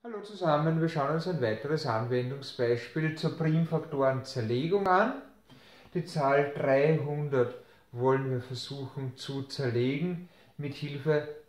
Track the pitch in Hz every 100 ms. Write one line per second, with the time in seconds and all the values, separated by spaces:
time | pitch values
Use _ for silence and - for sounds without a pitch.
0 | 240 214 196 196 175 147 160 160 160 156
1 | 139 160 185 160 117 107 139 156 135 110
2 | 120 123 123 139 - - 120 120 - 160
3 | 156 156 160 - 160 160 165 160 - 139
4 | 135 131 - 123 110 123 160 202 196 185
5 | 240 269 - - _ - - - - 175
6 | 160 160 139 143 143 - 131 135 151 156
7 | 143 147 147 135 120 - - - _ 120
8 | 131 135 135 127 - 123 - 139 135 -
9 | 131 - - 135 135 - 131 120 127 147
10 | 180 175 - - - - 143 143 147 143
11 | 156 147 147 -